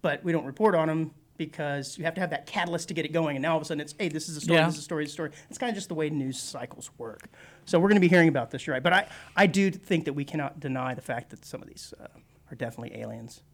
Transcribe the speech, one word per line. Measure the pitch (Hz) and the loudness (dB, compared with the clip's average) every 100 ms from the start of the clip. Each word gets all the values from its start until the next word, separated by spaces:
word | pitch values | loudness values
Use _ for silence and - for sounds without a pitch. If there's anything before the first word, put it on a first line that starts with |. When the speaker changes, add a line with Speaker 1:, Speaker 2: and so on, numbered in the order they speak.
Speaker 1:
but | 175 147 | -2 -2
we | 180 | 0
don't | 165 139 | -2 -2
report | 139 214 | 2 4
on | 170 156 | 4 2
'em | 156 160 - _ _ | 0 -2 -8 _ _
because | 156 - 147 143 131 - | -10 -6 -4 -4 -6 -6
you | 165 | -4
have | 165 | -2
to | |
have | 180 | -4
that | 143 - | -4 -6
catalyst | 208 175 170 - | -4 -2 -4 -4
to | 165 | -6
get | 151 | -2
it | |
going. | 160 156 139 | 0 0 -2
And | |
now | 151 | 0
all | 160 | -2
of | |
a | 151 | -2
sudden | 151 | -6
it's, | 147 - | -8 -6
"Hey, | 180 | -4
this | 151 156 | -4 -8
is | 151 | -8
a | |
story, | 151 165 | 4 6
Speaker 2:
Yeah. | 160 | 6
Speaker 1:
this | 156 | 0
is | |
a | |
story, | - 160 | -6 -6
this | 147 | -6
is | |
a | - | -6
story." | 156 - - | -10 -10 -20
It's | - | -6
kinda | 247 202 | -4 -4
just | 190 | -6
the | |
way | 160 151 | -4 -2
news | 151 135 127 | -2 -4 -6
cycles | - 135 123 - - _ | -10 -10 -12 -14 -20 _
work. | 117 107 - - - - - | -14 -14 -20 -20 -20 -20 2
So | 175 | 4
we're | 190 | 6
gonna | 208 | 6
be | 180 | 8
hearing | 175 165 | 8 8
about | 139 117 | 4 -2
this, | 127 - | -6 -4
you're | |
right. | 131 | 0
But | 156 | 4
I, | 185 208 - - - | 4 2 -12 -6 2
I | 196 | 4
do | 185 196 | 6 2
think | 190 - 170 151 | 0 0 0 0
that | |
we | 143 143 | -4 -4
cannot | 156 139 - | -4 -6 -6
deny | 139 131 131 127 | -6 -4 -4 -6
the | |
fact | - 120 - | -6 -8 -8
that | - - | -20 -14
some | - | -16
of | - | -14
these, | - - - | -18 -18 -18
uh, | - - _ _ _ | -20 -20 _ _ _
are | 123 | -10
definitely | 120 117 120 113 | -8 -8 -12 -10
aliens. | 110 113 117 - _ | -12 -12 -14 -18 _